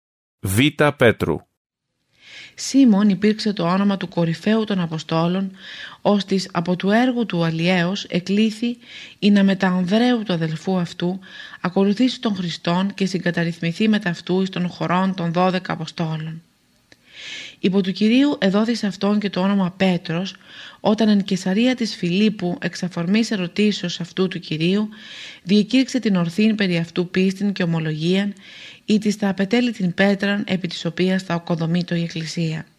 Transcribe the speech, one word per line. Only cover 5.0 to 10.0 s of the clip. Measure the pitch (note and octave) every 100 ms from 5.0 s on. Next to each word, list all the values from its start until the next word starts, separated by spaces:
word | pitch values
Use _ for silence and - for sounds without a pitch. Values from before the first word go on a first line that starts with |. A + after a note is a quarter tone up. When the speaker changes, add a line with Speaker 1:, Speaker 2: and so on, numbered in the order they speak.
| - D#3+ E3+ F#3 F#3+ F#3+ - - - -
Speaker 2:
ώστις | G3+ G3+ F#3+ F#3+ F#3+
από | E3+ E3+ F3+
του | F#3+
έργου | G#3+ B3+ A#3+ A3
του | F3
αλλιέως | E3 D#3+ E3+ F#3 E3+ G3+
εκλήθη | - F3+ F3+ G3+ A3 G#3+ A#3+ A#3+ - - - -
ή | G#3
να | G3+
μετά | G3 F#3+ F#3+
Ανδρέου | F3+ F3 A3